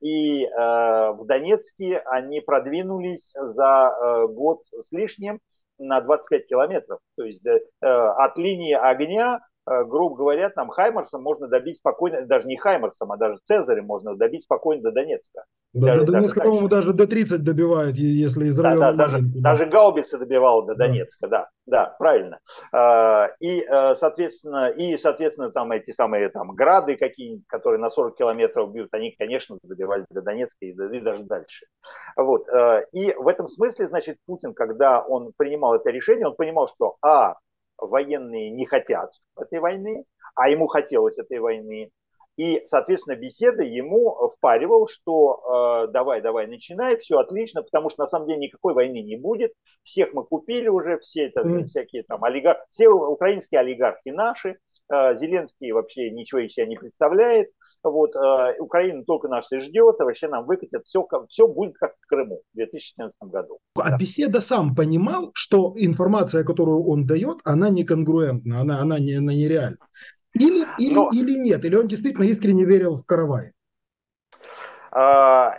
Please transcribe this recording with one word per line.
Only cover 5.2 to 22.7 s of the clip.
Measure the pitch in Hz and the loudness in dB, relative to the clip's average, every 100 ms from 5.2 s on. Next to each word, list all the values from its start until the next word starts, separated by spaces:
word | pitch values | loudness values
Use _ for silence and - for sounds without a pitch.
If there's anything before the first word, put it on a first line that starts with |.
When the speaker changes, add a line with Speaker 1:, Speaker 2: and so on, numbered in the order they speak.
| 202 214 _ _ _ - | -12 -12 _ _ _ -14
Speaker 1:
на | 135 131 | -2 -2
двадцать | 123 151 - | 0 -2 0
пять | 143 - | -4 -2
километров. | 127 151 185 - 98 _ - | -2 0 -2 -8 -16 _ -14
То | |
есть, | 113 98 113 | -14 -8 0
э, | 117 - - | 0 0 -4
э, | 135 | 2
от | 123 110 101 135 - | 2 2 2 0 0
линии | 180 185 165 | -4 -4 -2
огня, | 139 127 131 156 208 247 247 _ _ - | 2 2 2 0 -2 -2 -4 _ _ -4
э, | 127 | -2
грубо | 117 139 175 127 | 0 -2 -2 -2
говоря, | 143 147 196 | -2 0 -2
там | 165 120 | -4 -6
Хаймарсом | - 208 226 143 135 | 0 0 0 -8 -8
можно | 139 151 135 | -6 -6 -2
добить | 127 135 165 | -2 -2 -4
спокойно, | 151 - 175 156 | -4 -2 -4 -4
даже | 127 160 131 | 0 0 -2
не | 127 | -4
Хаймарсом, | 202 175 110 - 101 | 0 0 -2 -8 -10
а | 104 | -2
даже | 110 101 | -4 -4
Цезарем | - 208 127 110 104 | -2 0 0 -2 -4
можно | 104 107 98 | -8 -6 -2
добить | 113 165 | -2 -2
спокойно | - 139 160 151 | -6 -4 -2 -2
до | 113 | -2
Донецка. | 113 151 131 _ - - _ _ | -4 -4 -6 _ -20 -20 _ _
Speaker 2:
Да, | 123 131 | 0 2
Speaker 1:
Даже, | 123 156 | 4 4
Speaker 2:
до | |
Speaker 1:
даже | |
Speaker 2:
Донецка, | 185 208 208 | 2 2 2
Speaker 1:
так | 220 | 2
Speaker 2:
по-моему, | 214 196 | 2 2
Speaker 1:
же. | |
Speaker 2:
даже | 202 175 | 2 2
Д | 185 202 | 2 2
тридцать | 226 208 175 | 2 0 -2
добивают, | 151 156 170 165 147 131 | 0 0 2 2 0 0
е-, | 147 147 | 0 2
если | 147 127 151 | 0 0 0
из | 143 | 2
Speaker 1:
Да, | |
Speaker 2:
района | 165 165 139 | 2 4 4
Speaker 1:
да, | |
даже, | 151 147 | 4 2
Speaker 2:
Марьинки, | 131 123 127 | 2 -2 0
да. | 143 | 2
Speaker 1:
даже | 151 156 | 2 4
гаубицы | 196 208 151 - 131 | 6 6 4 -4 -6
добивал | 123 131 127 113 | 0 4 6 4
до | 101 | 2
Speaker 2:
Да. | 110 123 | 0 0
Speaker 1:
Донецка, | 120 90 - 101 | 0 -4 -8 -4
да, | 107 - _ - | -4 -4 _ 0
да, | 117 95 - | 0 0 2
правильно. | 156 123 92 80 _ - - | 2 2 0 -14 _ -20 -4